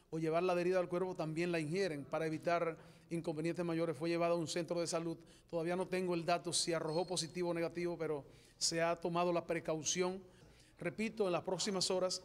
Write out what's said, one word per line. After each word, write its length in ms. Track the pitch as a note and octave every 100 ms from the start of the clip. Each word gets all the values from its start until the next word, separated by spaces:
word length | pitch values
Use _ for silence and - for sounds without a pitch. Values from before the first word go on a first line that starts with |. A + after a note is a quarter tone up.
| _
o 100 | D#3+
llevarla 340 | D#3+ E3 F#3
adherida 260 | F3 F3 F#3
al 100 | F3
cuerpo, 260 | F3 F#3 F3
también 360 | D#3 D#3 F3
la 80 | E3+
ingieren 440 | D3+ F#3 F#3+ D3 C3
para 200 | D#3 D#3+
evitar 520 | D#3 F3 E3+ E3 D#3+ - - -
inconvenientes 540 | E3+ D#3+ D#3 E3 E3+
mayores. 340 | E3+ E3 E3 C3+
Fue 120 | E3+
llevada 240 | E3+ E3+
a 40 | E3+
un 100 | D3+
centro 320 | F3+ E3+ E3+
de 80 | E3
salud. 300 | E3 E3 E3 - - -
Todavía 280 | E3+ E3 F3+
no 100 | F3+
tengo 260 | F#3 F#3 F3
el 100 | E3
dato 260 | F3 F3
si 220 | - -
arrojó 340 | D#3+ D#3 D#3 F3+
positivo 440 | F3 E3 F3+ F3
o 20 |
negativo, 440 | E3+ E3 E3+ F3 E3
pero 280 | D#3 D3 - - - -
se 240 | - E3
ha 180 | E3 E3+
tomado 320 | F3+ E3+ F3+
la 140 | E3+ E3
precaución. 760 | E3 D#3+ D#3+ D3 F3+ F3+ F#3+ - - - - - -
Repito, 480 | E3+ - A3 A3 G3
en 40 |
las 120 | E3
próximas 460 | F#3 F3+ G#3+ F#3+ E3+
horas 320 | F#3 F#3 F3+